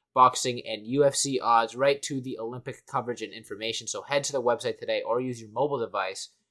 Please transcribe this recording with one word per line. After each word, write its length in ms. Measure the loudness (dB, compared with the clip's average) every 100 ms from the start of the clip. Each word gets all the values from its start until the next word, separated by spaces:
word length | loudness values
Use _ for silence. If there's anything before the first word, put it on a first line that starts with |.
| _
boxing, 480 | 6 6 6 -2 -4
and 220 | -6 -8 0
U 180 | 4
F 120 | 4 4
C 240 | 0 0
odds, 340 | 4 4 4
right 260 | 2 2 2
to 180 | -2 -6
the 180 | -6 -8
Olympic 480 | -8 -8 -10 -12 -6
coverage 360 | -6 -4 -6
and 100 | -8
information. 560 | -10 -12 -6 -4 -4 -6
So 140 | -8
head 200 | -2 -2
to 100 | 0
the 100 | 0
website 360 | 2 2 0 -4
today 240 | -2 -2
or 160 | 0 -2
use 200 | -2 -6
your 100 | -6
mobile 300 | -2 0 0
device 480 | -2 -2 -4 -6 -12 _ _